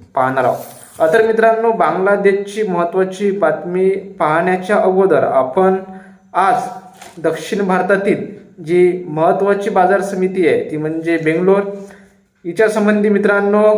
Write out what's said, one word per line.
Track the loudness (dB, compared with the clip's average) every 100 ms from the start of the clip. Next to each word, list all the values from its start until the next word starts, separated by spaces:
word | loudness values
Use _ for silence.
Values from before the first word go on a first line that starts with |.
| -8
पाहणार | -2 -2 0
आहोत. | 0 -2 -8 -20 -14 -2
अ, | 2
तर | 4 2
मित्रांनो, | 2 2 2 0
बांगलादेशची | 0 0 0 0 2 2 0 -2 -4
महत्त्वाची | -2 -2 -2 -2 -2 -2 -2
बातमी | 0 0 -2 -4 0 0
पाहण्याच्या | -2 -6 -4 0 0 0 -2 0 0
अगोदर | 2 2 2 2
आपण | 2 0 0 2 2 0 -4 -16 -20 -20 _
आज | 0 0 0 -2 -10 -18 -20 -20 -6
दक्षिण | -4 -4 -4 -4 0
भारतातील | 0 0 0 0 -2 -4 -14 -20 -14
जी | -2 2 2 0 -6
महत्त्वाची | 0 0 2 0 0 0
बाजार | 2 2 2
समिती | -2 -4 -2 0 2
आहे | 2 -2
ती | -6
म्हणजे | -6 -4 -2 -2
बेंगलोर, | 0 0 2 2 0 -8 -16 -20 -20 _ _ _
हिच्या | -6 0 0
संबंधी | 2 0 2 2
मित्रांनो | 2 2 2 2 4 4